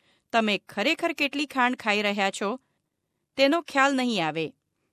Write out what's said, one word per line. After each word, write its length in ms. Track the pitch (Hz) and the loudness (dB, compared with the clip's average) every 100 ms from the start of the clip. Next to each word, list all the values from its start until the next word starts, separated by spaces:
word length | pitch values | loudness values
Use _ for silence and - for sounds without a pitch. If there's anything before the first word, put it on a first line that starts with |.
| _ _ _ | _ _ _
તમે 260 | 233 214 196 | 2 2 0
ખરેખર 540 | - - 226 330 339 | -4 -2 0 0 -2
કેટલી 340 | 320 285 285 302 | -2 -2 -2 -4
ખાંડ 300 | 269 247 247 | 0 0 0
ખાઈ 260 | 226 208 | -2 0
રહ્યા 280 | 208 202 196 | 0 0 -2
છો, 300 | - 202 226 _ _ _ _ _ _ _ - | -2 -4 -6 _ _ _ _ _ _ _ 2
તેનો 260 | 277 330 | 2 2
ખ્યાલ 340 | - 269 269 269 | 0 2 2 2
નહીં 300 | 247 214 160 | 0 0 -2
આવે, 280 | 151 151 - _ _ _ | -2 -6 -8 _ _ _